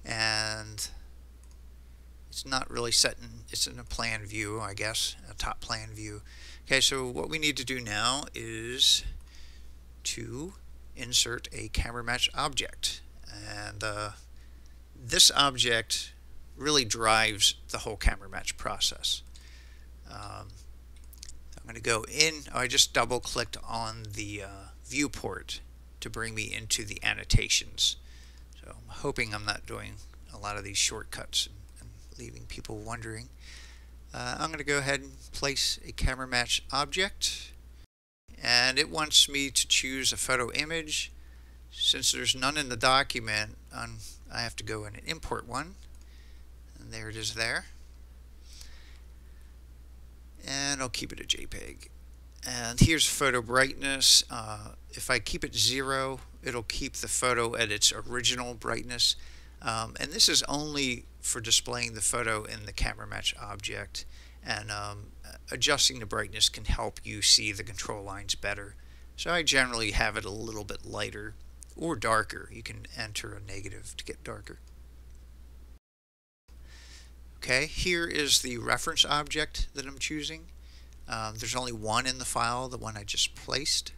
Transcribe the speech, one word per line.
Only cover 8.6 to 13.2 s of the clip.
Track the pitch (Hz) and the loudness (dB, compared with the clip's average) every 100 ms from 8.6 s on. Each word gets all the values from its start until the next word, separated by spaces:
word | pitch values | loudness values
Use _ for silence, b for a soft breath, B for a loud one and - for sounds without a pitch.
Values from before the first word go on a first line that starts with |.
| 117 131 - - - B B B B B B B - - | -6 6 8 8 4 B B B B B B B -16 -8
to | - - 117 120 170 - - - - - | -6 -4 -6 -8 -10 -12 -16 -16 -14 -10
insert | 120 120 120 120 - | 0 2 2 -2 -8
a | 127 110 | -10 -2
Camera | - 117 120 | 0 0 -2
Match | 117 123 - | -2 2 2
object. | - 147 127 107 - - - - - | 2 0 0 -4 -4 -4 -4 -12 -16